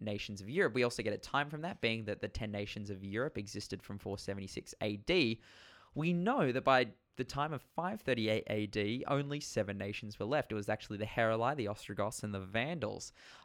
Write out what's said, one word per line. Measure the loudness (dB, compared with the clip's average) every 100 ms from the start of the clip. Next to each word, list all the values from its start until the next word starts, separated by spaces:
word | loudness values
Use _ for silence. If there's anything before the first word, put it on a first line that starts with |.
nations | -4 -4 -4 -8
of | -2
Europe, | 2 4
we | 6
also | 4 2
get | -2
a | -2
time | 0 0 0
from | -4
that, | -6 0
being | 0 0 -2
that | -4
the | -4
ten | -4 -4
nations | -2 -4 -6 -6
of | -6 -4
Europe | -2 -2 -4
existed | -6 -6 -6 -8
from | -8 -8
four | -6 -6
seventy-six | -4 -6 -6 -8 -10 -4
A | -4 -2
D. | 2 4 4 2 -6 -20 -20 -20 -10 -2
We | 2
know | 2 2 4 4
that | 4 6
by | 6 6 -2 _ -6
the |
time | -4 -2 -2
of | -4
five | -8 -4 -4 -2
thirty-eight | 0 2 4 2 2
A | 0 0
D, | 2 0 0 0
only | 0 0 -4
seven | -2 0 0 -2
nations | -4 -6 -8 -4
were | 0
left. | 0 0
It | -2
was | 0
actually | -2 -2 -4
the | -2
Heruli, | 2 4 4 2 2
the | -2
Ostrogoths, | -4 -6 -2 -2 -2
and | -4
the | -4
Vandals, | -2 0 0 0 -2 -4 -10 -14 -20 -20